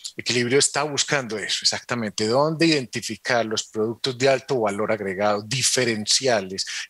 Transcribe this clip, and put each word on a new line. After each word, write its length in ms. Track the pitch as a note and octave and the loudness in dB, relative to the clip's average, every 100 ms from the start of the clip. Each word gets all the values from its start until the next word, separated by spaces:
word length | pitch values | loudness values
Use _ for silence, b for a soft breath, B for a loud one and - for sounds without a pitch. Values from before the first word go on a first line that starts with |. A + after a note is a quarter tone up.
| B - | B -10
Equilibrio 400 | - A#2+ A#2+ C3 | -2 0 2 4
está 260 | - C#3+ | 4 0
buscando 540 | D3+ C#3 - D3 A#2+ G#2+ | -2 -2 0 0 -2 -6
eso, 220 | F2+ - | -4 -2
exactamente, 640 | - G#2+ - B2 A2 - A2 | 0 -2 -4 -4 -2 -2 2
dónde 380 | B2 D3+ D#3+ E3 | 4 2 4 2
identificar 800 | D3+ B2 F#3 - A2 - B2 A2 | 2 0 -6 -6 -8 0 0 0
los 240 | G#2+ - | -2 -4
productos 480 | A2 A2 A#2 C3+ B2 | -2 -2 -2 -6 0
de 100 | C3+ | 2
alto 320 | C3+ - - | 2 2 0
valor 320 | G#2+ G2+ G#2+ | 0 0 -2
agregado, 520 | A2+ G2 F#2+ G#2 G#2 | -2 -2 0 2 0
diferenciales, 1200 | G#2+ C3 A#2+ - A#2 A2 G#2 - C3 A2+ F#2+ F#2+ - B B | -2 0 0 2 2 0 0 2 4 2 0 -6 -6 B B